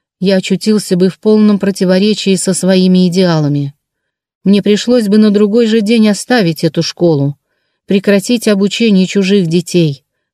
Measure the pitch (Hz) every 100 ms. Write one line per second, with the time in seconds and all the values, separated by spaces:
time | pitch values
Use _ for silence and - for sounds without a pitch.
0 | _ - 185 190 - 185 214 214 - 180
1 | 185 - 214 214 208 202 202 190 180 185
2 | 208 202 196 185 - 175 185 190 185 185
3 | 180 180 180 156 147 143 143 - _ _
4 | _ _ _ _ 190 202 202 208 240 247
5 | 202 214 214 202 214 233 226 226 202 233
6 | 214 196 - 247 170 160 165 170 156 -
7 | 175 143 143 - _ _ _ _ - 196
8 | 202 202 - 240 220 196 202 - 233 190
9 | 185 202 185 202 170 175 - 180 160 139
10 | _ _ _